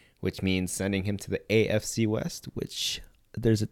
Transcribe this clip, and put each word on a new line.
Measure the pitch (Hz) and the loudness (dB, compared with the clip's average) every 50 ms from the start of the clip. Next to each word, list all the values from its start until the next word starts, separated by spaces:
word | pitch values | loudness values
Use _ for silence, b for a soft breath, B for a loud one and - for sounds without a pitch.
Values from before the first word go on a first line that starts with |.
| b b b b | b b b b
which | - 92 - - - | -4 -4 -4 -2 0
means | 95 92 92 92 90 - | 0 2 2 0 -2 -2
sending | - 95 98 101 98 92 | -2 -2 0 0 0 0
him | 104 101 98 | -2 -4 -4
to | - - | -4 -4
the | 95 90 - - 101 | -4 -4 -2 2 4
A | 113 107 - | 4 4 4
F | - 110 - | 2 0 0
C | - - - 113 | -2 -2 0 2
West, | 107 107 - - 175 - - - - - | 2 2 0 -2 -4 -6 -10 -12 -10 -8
which | - - - - - - - - - - - _ _ _ _ - - | -6 -6 -6 -6 -6 -4 -4 -4 -6 -10 -14 _ _ _ _ -6 0
there's | 117 117 113 104 107 | 4 4 4 4 2
a | - | -2